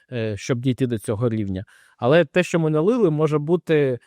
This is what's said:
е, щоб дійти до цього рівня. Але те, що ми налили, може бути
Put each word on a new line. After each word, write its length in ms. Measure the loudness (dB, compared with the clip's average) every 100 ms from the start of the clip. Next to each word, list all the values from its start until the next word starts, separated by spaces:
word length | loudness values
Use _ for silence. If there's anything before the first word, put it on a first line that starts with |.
| _
е, 260 | -6 -4 -6
щоб 220 | -4 -2
дійти 280 | -2 0 -2
до 120 | -2
цього 300 | -4 -2 -2
рівня. 340 | -2 -4 -6 -8 _ _ _
Але 280 | 2 4 4
те, 180 | 0
що 160 | 0 0
ми 100 | 0
налили, 400 | 2 2 2 2
може 280 | 2 0 0
бути 640 | 0 -2 2 2 2 -2